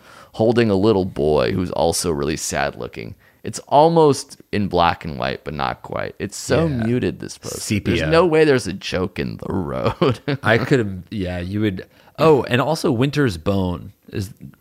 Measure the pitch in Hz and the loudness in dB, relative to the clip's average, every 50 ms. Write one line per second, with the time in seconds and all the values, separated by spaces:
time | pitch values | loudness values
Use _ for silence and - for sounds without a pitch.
0 | _ - - - - - _ - 113 113 120 117 117 110 98 95 98 113 110 95 | _ -20 -20 -20 -20 -18 _ 0 2 4 4 4 4 4 2 4 4 4 4 4
1 | 92 95 - - 71 76 76 71 64 57 - 95 92 - - - 73 85 85 - | 2 -2 -2 -2 0 2 2 2 2 0 0 -2 -4 -4 -2 0 0 0 0 0
2 | - 90 80 71 71 76 78 71 - - 90 73 69 71 - 52 62 60 - - | -2 -2 -2 -2 -2 -4 -4 -4 -6 -6 -4 -2 -4 -4 -4 -8 -12 -12 -12 -12
3 | 55 57 - - _ _ _ _ - - 107 - - - 123 143 151 165 165 165 | -14 -14 -16 -18 _ _ _ _ -14 -12 -12 -12 -6 2 4 6 6 6 6 6
4 | 156 147 139 - - - - - - _ - 104 104 87 90 87 85 85 - - | 6 6 4 2 -2 -12 -18 -20 -12 _ -4 -2 -2 0 2 2 2 2 2 -2
5 | - 82 71 62 62 65 - - - 71 76 71 67 64 60 - - - - - | -8 -10 -8 -4 -4 -4 -4 -6 -8 -8 -6 -4 -4 -4 -4 -8 -10 -10 -8 -6
6 | 50 - - - 87 101 - - - - 135 151 165 165 139 120 110 110 123 123 | -6 -8 -8 -8 -8 -8 -8 -10 -4 0 0 2 2 0 0 -2 -2 0 0 0
7 | 107 90 67 - - - - - - - - - - - 110 101 - 101 87 82 | 0 -2 -4 -4 -10 -14 -14 -14 -14 -14 -12 -10 -4 -2 -2 -2 0 0 0 0
8 | 80 78 113 165 185 175 156 160 160 151 135 127 - - 90 98 - - - 90 | 2 2 4 4 4 4 4 4 6 6 4 2 0 -4 -8 -8 -8 -6 -4 -2
9 | 92 90 - - 69 62 53 50 - - - 98 87 71 62 65 60 - - - | -2 -4 -4 -6 -6 -6 -6 -8 -8 -6 -4 -4 -4 -4 -4 -2 -2 -2 -2 0
10 | 175 139 113 - - - 139 - - 107 113 113 120 - 151 131 110 101 95 90 | 0 0 0 -2 -4 -6 -6 -2 0 2 2 2 2 2 2 0 0 -2 -6 -10
11 | 87 - - 107 90 90 90 90 87 92 101 104 107 107 92 92 - - _ _ | -12 -10 -8 -6 -6 -4 -4 -6 -6 -4 -2 0 0 0 -2 -2 -10 -14 _ _
12 | _ - _ - 147 160 156 127 - - 120 120 135 135 160 - - - 131 110 | _ -20 _ 2 4 6 6 6 4 2 0 0 2 0 -2 0 0 0 2 2
13 | 131 147 139 147 143 123 90 82 78 98 98 98 92 90 85 - - 101 - _ | 0 0 2 2 0 0 0 -2 -2 0 0 0 0 -2 -4 -6 -8 -14 -18 _
14 | _ - - 113 98 98 - _ - 67 - _ | _ -12 -8 -8 -8 -8 -10 _ -20 -20 -20 _